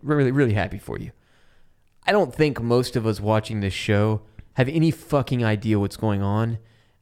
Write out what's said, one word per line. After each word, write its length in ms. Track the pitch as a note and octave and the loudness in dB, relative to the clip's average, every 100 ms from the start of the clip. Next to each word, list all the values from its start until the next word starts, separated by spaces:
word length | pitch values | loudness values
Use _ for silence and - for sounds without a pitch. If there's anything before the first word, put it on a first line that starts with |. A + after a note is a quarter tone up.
We're 120 | C3+ D3 | -2 0
really, 160 | C3 | 2
really 220 | C3+ C3 | 2 2
happy 240 | G#2 F#2 G2 | 2 -2 -6
for 200 | - G#1 | -10 -10
you. 140 | - - _ _ _ _ - _ _ _ - | -10 -16 _ _ _ _ -20 _ _ _ 0
I 40 | |
don't 220 | G3+ D3+ | 2 2
think 280 | A#2+ D3+ B2 | 2 0 0
most 340 | A#2 B2 B2 B2 | 0 2 2 -2
of 120 | A2 | -2
us 120 | G2+ | -2
watching 420 | G#2 G#2+ - A2 | 0 0 0 -4
this 120 | G2 | -4
show 480 | - - G2+ G#2+ A2 - - - | -4 0 2 2 0 -6 -20 -6
have 160 | - B2+ | -2 0
any 220 | D#3+ D#3+ | 2 2
fucking 520 | - - D3 B2 B2+ | 0 -2 -2 0 0
idea 360 | A2+ G#2+ A2 G#2+ | 0 0 0 0
what's 180 | G2+ - | 0 -2
going 240 | A2 G2+ | -2 0
on, 380 | G2 G#2 A2+ A2+ - _ _ _ | 0 0 -2 -4 -10 _ _ _